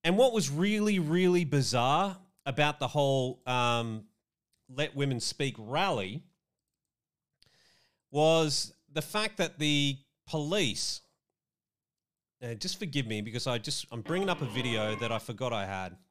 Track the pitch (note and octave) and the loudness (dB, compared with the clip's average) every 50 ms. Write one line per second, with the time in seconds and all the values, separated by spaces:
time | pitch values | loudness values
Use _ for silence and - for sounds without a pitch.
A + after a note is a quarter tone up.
0 | - E3 F3+ G#3 B3+ C4 A3+ A3 D#3+ C3+ C#3+ D#3 F#3 G#3 G#3+ G#3+ G#3 G#3+ G3+ F#3 | 2 2 4 6 6 6 4 2 0 0 0 2 2 2 2 2 2 2 2 2
1 | E3 D3 E3 F3+ F#3 F3+ F3+ F3 F3 C3+ D3 C#3+ B2+ - B2+ A#2+ A#2+ C3 D3 E3 | 2 2 2 4 4 6 4 4 2 2 2 2 2 2 2 2 4 4 4 4
2 | G3 G3+ F#3 - - _ _ _ _ C#3 B2+ - D3 D3 D3 - C3+ B2 - D3+ | 2 0 -4 -10 -18 _ _ _ _ -4 0 2 2 2 2 -2 -6 -2 2 2
3 | C#3+ C#3 C3+ C3+ B2+ C3 B2 _ _ B2+ B2+ B2 B2 A#2+ A#2+ A#2 A#2 A2+ A2 A2 | 2 4 4 2 0 -2 -4 _ _ -2 0 2 2 2 2 0 0 -4 -6 -8
4 | G#2+ _ _ _ _ _ _ _ _ _ _ _ _ _ B2+ C3+ D3+ D3 - C#3 | -12 _ _ _ _ _ _ _ _ _ _ _ _ _ -4 -4 -4 -4 -2 -2
5 | C#3+ C#3 C3 A#2+ - - - - D3 C3+ A2 A#2 G#2+ G#2+ C3 D#3 F#3+ G3 D#3+ A2 | 0 0 0 -2 -4 -6 -4 -2 -4 -4 -4 -6 -10 -4 -2 0 0 0 0 -2
6 | F#2+ F#2+ A2 E3 - _ _ _ _ _ _ _ _ _ _ _ _ _ _ _ | -2 -4 -8 -10 -12 _ _ _ _ _ _ _ _ _ _ _ _ _ _ _
7 | _ _ _ _ _ _ _ _ _ _ _ _ _ _ _ _ _ _ _ _ | _ _ _ _ _ _ _ _ _ _ _ _ _ _ _ _ _ _ _ _
8 | _ _ - D3 D#3 D#3+ E3 E3 D#3+ D3+ C3+ - - - _ _ _ _ C#3+ D#3 | _ _ 0 4 4 6 6 6 4 2 0 -2 -4 -6 _ _ _ _ -8 -8
9 | C#3+ - - G#3+ G#3+ G#3+ - - F3 D3+ - D3 D3+ D3+ D3 C#3+ C#3+ C#3 C3+ C3+ | -8 -4 -4 -4 -4 -4 -2 -4 -4 -4 -2 -2 0 2 4 4 4 2 0 -2
10 | _ _ _ _ _ - - D#3 D3 D3 F#3 G#3+ F3 A#2 E2 - - - - - | _ _ _ _ _ -6 -6 -4 -2 0 0 0 0 0 -2 -4 -6 -6 -6 -8
11 | _ _ _ _ _ _ _ _ _ _ _ _ _ _ _ _ _ _ _ _ | _ _ _ _ _ _ _ _ _ _ _ _ _ _ _ _ _ _ _ _
12 | _ _ _ _ _ _ _ _ B2+ A#2+ A#2 G#2 - F3+ - - G#3+ D#3+ C#3 C#3+ | _ _ _ _ _ _ _ _ -10 -10 -8 -6 -6 -6 -6 -6 -8 -4 -2 -2
13 | B2+ A2 A2 G#2+ G#2 G#2+ G#2+ B2 - C3+ B2 A#2 - - - - - - A#2 A#2 | -2 0 -4 -4 -4 -6 -6 -4 -2 -2 -2 -2 -4 -6 -6 -6 -8 -8 -10 -10
14 | G#2+ - E3 F#3 G3 F#3+ F3 - D#3 A#2 G#2+ B2+ A#2+ B2 A2+ G#2+ G#2+ G#2+ G#2+ G#2 | -6 -4 -2 -2 0 -2 -2 -2 -4 -4 -4 -2 -2 0 0 0 0 -2 -2 -2
15 | A#2 A2+ A2+ A2 - - A2+ G2 B2+ B2 A#2 G#2 G2 F#2+ G2 F#2+ F#2 F2+ F2 - | -2 -4 -4 -4 -6 -8 -8 -6 -4 -4 -2 -4 -4 -4 -6 -6 -8 -8 -12 -16
16 | _ _ | _ _